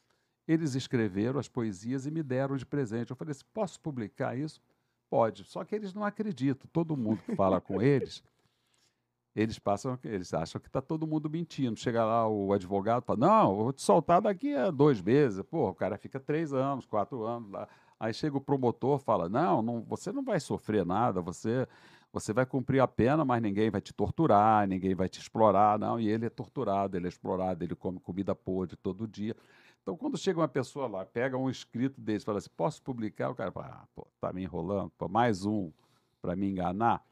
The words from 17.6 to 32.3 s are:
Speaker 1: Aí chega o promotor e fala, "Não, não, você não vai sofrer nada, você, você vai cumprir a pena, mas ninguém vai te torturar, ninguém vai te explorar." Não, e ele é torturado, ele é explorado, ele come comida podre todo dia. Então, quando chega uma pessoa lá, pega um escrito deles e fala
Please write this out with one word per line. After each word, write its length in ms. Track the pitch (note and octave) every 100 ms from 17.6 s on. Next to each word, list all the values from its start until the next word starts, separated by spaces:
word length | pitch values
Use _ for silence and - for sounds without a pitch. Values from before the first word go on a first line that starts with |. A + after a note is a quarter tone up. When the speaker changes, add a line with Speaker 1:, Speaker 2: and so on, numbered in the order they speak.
| G#2 - _ -
Speaker 1:
Aí 140 | A2
chega 240 | A2 D#3 C#3
o 40 |
promotor 600 | C3+ C#3 B2 - B2 C#3
e 40 |
fala, 240 | - G#2 E2+
"Não, 340 | A#2 F#3 C3
não, 200 | A2+ A#2
você 300 | - A2 -
não 120 | C4+
vai 160 | C4 F#3+
sofrer 440 | - G#2 - G#2+
nada, 360 | E2+ F#2+ A#2+ F#2
você, 440 | F2 E2+ A2 B2+ A#2 - - - _
você 200 | - -
vai 120 | A2
cumprir 360 | B2+ C#3 B2+ C3
a 80 | B2
pena, 360 | - A2+ D3+
mas 160 | C#3 A#2+
ninguém 280 | A2+ G2 A2
vai 100 | G2
te 120 | -
torturar, 720 | - G2+ - D#3 G2+ G#2+ G#2+ G2+
ninguém 260 | F#2 F#2
vai 140 | F#2 F#2
te 120 | -
explorar." 580 | - A2 A2 F#2+ G#2 G#2+
Não, 200 | G#2 A#2+
e 100 | G#2+
ele 180 | A2 A2+
é 40 |
torturado, 680 | - A#2+ D3+ G#2+ G2 G2 F#2
ele 100 | F2
é 20 |
explorado, 560 | - G2+ F#2 F#2 F2
ele 100 | E2+
come 260 | F2 F#2+ F#2
comida 340 | - F#2 G2
podre 420 | F#2 - F#2 F2+ -
todo 320 | G2 F#2 A2
dia. 280 | G2 G#2 - _ _ _ _
Então, 140 | - F3+
quando 220 | C#4+ B3+
chega 220 | G3 E3+
uma 80 | D3+
pessoa 380 | C#3 A#2+ D3 B2+
lá, 180 | G2 F#2+
pega 300 | A#2 C3 B2+
um 100 | C3
escrito 520 | C3 - A#2 C3+ C3+
deles 220 | A2 G#2+
e 40 |
fala 120 | -